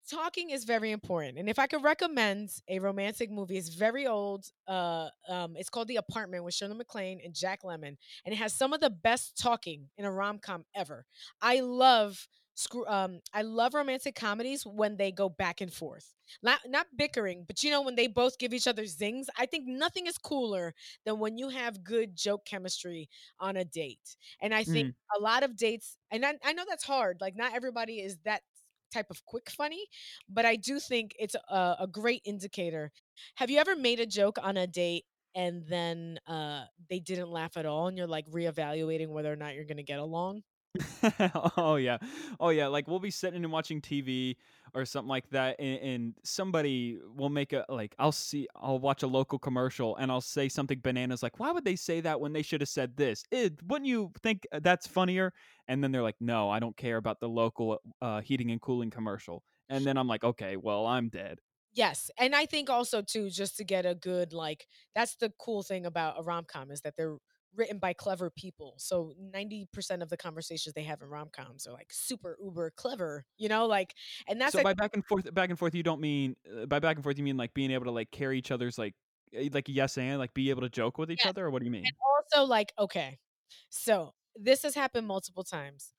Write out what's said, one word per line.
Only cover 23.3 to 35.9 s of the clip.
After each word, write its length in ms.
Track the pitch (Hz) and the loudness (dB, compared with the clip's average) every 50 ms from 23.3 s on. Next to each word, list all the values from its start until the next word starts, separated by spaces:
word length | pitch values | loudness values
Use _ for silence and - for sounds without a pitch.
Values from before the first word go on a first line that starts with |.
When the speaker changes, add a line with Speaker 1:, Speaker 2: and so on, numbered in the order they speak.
| _ _ | _ _
Speaker 1:
on 160 | 185 190 196 | -4 -2 0
a 80 | 190 185 | 0 -2
date, 540 | 160 - 165 156 135 113 _ _ - - _ - - - _ | -2 -2 -6 -6 -6 -8 _ _ -20 -20 _ -20 -20 -10 _
and 160 | - 214 220 | 0 2 4
I 100 | 214 220 | 4 4
think 200 | 160 165 151 147 | 4 4 2 2
Speaker 2:
Mm-hmm. 100 | 127 123 _ _ _ 208 | 0 -2 _ _ _ -2
Speaker 1:
a 60 | 202 | 0
lot 200 | 208 220 226 254 277 | 4 4 4 4 4
of 120 | 269 233 | 2 2
dates, 400 | 196 233 220 226 220 - - - _ _ _ | 2 2 2 2 0 -8 -14 -18 _ _ _
and 160 | 214 226 254 | -2 0 0
I, 80 | 277 302 277 - | 0 0 0 0
I 80 | 277 | -2
know 140 | 311 339 359 415 | 0 0 -2 -4
that's 160 | 359 302 - | -4 -6 -2
hard, 380 | 269 277 262 233 190 180 170 | 0 2 4 4 2 2 0
like, 140 | 196 190 180 | -4 -6 -2
not 180 | 208 233 247 220 | -2 -2 -2 -2
everybody 460 | 247 240 262 233 233 226 220 226 214 | -2 -4 -2 -2 -2 -4 -4 -4 -6
is 160 | 190 196 190 160 _ | -6 -8 -8 -6 _
that 160 | 214 214 196 _ _ _ - _ _ _ _ _ _ | -2 -2 -2 _ _ _ -20 _ _ _ _ _ _
type 180 | - 240 208 _ | -6 -6 -6 _
of 140 | 175 - _ | -10 -16 _
quick 260 | - - 240 _ - | -10 -10 -10 _ -10
funny, 380 | - - 294 302 320 359 415 - - - - - - - - _ | -6 -4 -4 -4 -4 -8 -12 -12 -14 -18 -16 -16 -16 -16 -16 _
but 160 | 196 226 233 | 2 4 6
I 100 | 233 233 | 6 4
do 220 | 233 196 240 277 277 | 4 0 -4 -4 -4
think 360 | - - 254 233 226 208 - - | -2 -2 -2 -2 -2 -4 -4 -6
it's 160 | 214 202 - | -4 -4 -4
a, 420 | - - - 202 190 180 175 175 - | -6 -6 0 2 2 4 4 2 0
a 60 | 190 190 | -2 -6
great 320 | 165 214 214 233 247 240 _ | -4 0 0 0 0 0 _
indicator. 680 | 202 208 202 185 202 - - 180 170 160 156 151 151 _ _ _ _ _ - - - _ | -6 -6 -6 -8 -8 -6 -4 -4 -2 -2 -4 -6 -8 _ _ _ _ _ -20 -20 -18 _
Have 140 | - 262 247 | -4 0 4
you 80 | 277 294 | 6 6
ever 160 | 311 359 381 | 6 6 4
made 240 | 320 262 240 240 233 | 2 4 2 2 2
a 60 | 233 | 0
joke 320 | 220 196 208 202 202 208 - | -2 4 4 4 4 4 0
on 160 | - 190 196 | -2 0 0
a 100 | 190 185 | 0 0
date 380 | 180 160 180 175 175 170 170 - _ _ _ _ _ _ | 0 0 0 0 2 0 -2 -6 _ _ _ _ _ _
and 320 | 185 180 175 175 175 160 | -2 -2 -2 -2 -4 -6
then, 520 | 156 175 175 170 170 | -4 -2 -2 0 -2